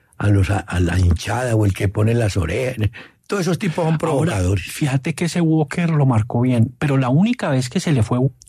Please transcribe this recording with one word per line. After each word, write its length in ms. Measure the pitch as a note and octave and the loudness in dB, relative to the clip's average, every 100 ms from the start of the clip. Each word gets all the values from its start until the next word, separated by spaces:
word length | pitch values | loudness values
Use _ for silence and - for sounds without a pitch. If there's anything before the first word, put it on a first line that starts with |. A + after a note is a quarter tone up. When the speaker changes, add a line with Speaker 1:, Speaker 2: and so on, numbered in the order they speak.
| _ - | _ -4
Speaker 1:
a 100 | G#2 | 2
los, 220 | G2+ F#2 | 2 2
a, 80 | G2 | 0
a 220 | - F2+ | -2 -2
la 180 | F2 F#2 | 0 2
hinchada 560 | F2 E2 - A2 B2+ A2 | 2 2 -2 -4 0 2
o 100 | G#2 | 2
el 80 | |
que 140 | F2+ G2+ | 0 -2
pone 260 | G#2 G#2+ | 0 0
las 220 | A#2 G#2+ F#2+ | 2 0 -2
orejas, 400 | D#2 G2 B2+ B2+ G#2+ - - _ - | -2 -2 -4 -2 -4 -4 -14 _ -6
todos 180 | G3+ | -2
esos 140 | F3 E3 | -2 -2
tipos 180 | G3+ D#3 | -2 -2
son 100 | D#3+ | 0
Speaker 2:
Ahora, 120 | D#3 | 0
Speaker 1:
provocadores. 680 | D#3+ C#3+ A2+ G#2 F2 G2 - | 0 0 0 0 0 0 -4
Speaker 2:
fíjate 500 | - D3 C3+ E3 D#3 | -4 -2 0 -2 -4
que 100 | F3 | -4
ese 140 | F3+ | 0
Walker 520 | D#3+ D#3 D3 - E3+ | 0 2 0 -2 0
lo 140 | D#3 C3+ | 2 2
marcó 360 | A2+ A2+ A#2 | 2 0 0
bien, 340 | B2+ B2 A2+ - | 2 2 0 -2
pero 200 | D3 C3+ | 0 0
la 100 | B2+ | 2
única 420 | C#3 G#3+ B3 F3+ | 2 2 0 0
vez 200 | C3 B2+ | -2 -2
que 100 | F#3 | -4
se 140 | E3+ | 0
le 100 | C3 | 0
fue, 160 | G#2 B2 C3 - | 0 0 0 -4